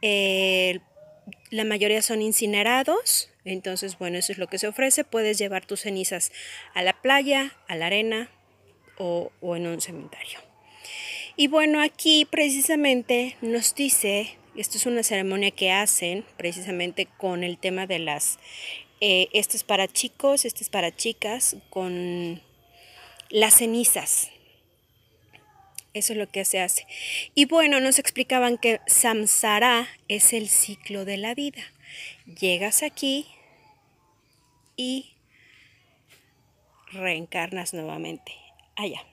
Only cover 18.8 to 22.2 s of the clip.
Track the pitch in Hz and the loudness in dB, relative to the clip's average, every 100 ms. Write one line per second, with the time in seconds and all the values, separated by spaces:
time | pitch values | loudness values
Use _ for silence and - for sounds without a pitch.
18.8 | - _ 208 185 185 214 208 - - 202 | -18 _ 2 4 4 0 -2 -4 0 0
19.8 | 190 - 254 _ 277 277 247 - - 202 | 0 -2 -6 _ 2 2 0 -4 -6 -2
20.8 | 170 - 233 226 214 233 - 196 _ - | -4 -2 -6 -4 -4 -2 -2 -4 _ -6
21.8 | 185 180 180 175 | -4 -4 -4 -4